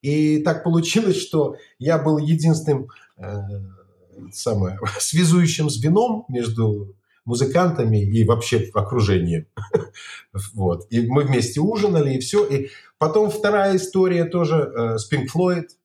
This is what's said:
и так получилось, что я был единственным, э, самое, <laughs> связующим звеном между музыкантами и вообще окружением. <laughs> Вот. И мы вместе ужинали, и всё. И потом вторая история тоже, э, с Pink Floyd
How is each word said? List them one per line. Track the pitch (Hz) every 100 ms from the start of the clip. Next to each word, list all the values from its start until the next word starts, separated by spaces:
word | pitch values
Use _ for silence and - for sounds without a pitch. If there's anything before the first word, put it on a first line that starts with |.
и | 143 151 151 151
так | 151 156
получилось, | 175 170 165 220 214 175
что | - 160 143 - - _
я | 127 160
был | 143 151
единственным, | 151 160 160 156 - 139 110 - - _
э, | 98 101 98 101 95 - _ _ _ - 90
самое, | - - 107 92 98 107
<laughs> | 98
связующим | - 160 175 175 165 - 151
звеном | 113 139 180 240 220 -
между | 123 113 110 110 104 98 - _ _ -
музыкантами | 120 135 170 180 160 113 110 101
и | 110
вообще | 110 117 - 131 -
окружением. | 104 101 123 101 92 85 82 - - 104
<laughs> | - - - - - - 101 98
Вот. | 107 95 85 -
И | 117 117
мы | 135
вместе | 135 127 113 -
ужинали, | 170 226 202 170 139 131
и |
всё. | - 202 -
И | 139 135 - - _
потом | 156 214 214
вторая | - 202 208 196 190
история | 185 190 185 175 165
тоже, | 175 160 160 139 117
э, | 117 113
с | 107
Pink | 143 131 160
Floyd | 185 180 165 _